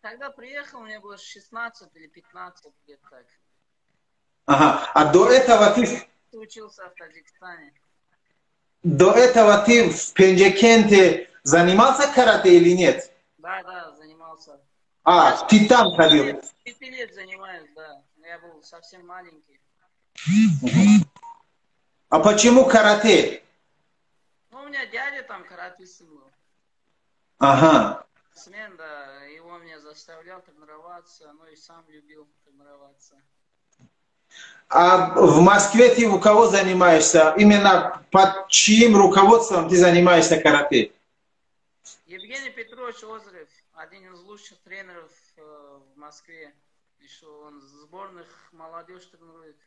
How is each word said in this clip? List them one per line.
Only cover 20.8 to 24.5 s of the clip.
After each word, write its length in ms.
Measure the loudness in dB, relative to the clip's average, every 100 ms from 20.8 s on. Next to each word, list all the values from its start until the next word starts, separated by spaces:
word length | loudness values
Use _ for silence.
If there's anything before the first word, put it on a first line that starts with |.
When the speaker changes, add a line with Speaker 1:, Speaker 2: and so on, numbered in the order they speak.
| 2 2 0 _ -20 -20 _ _ _ _ _ _ _
Speaker 2:
А 100 | -2
почему 440 | -2 0 2 2 2
карате? 760 | 2 0 -2 0 0 -2 -10 _ _ _ _ _ _ _ _ _ _ _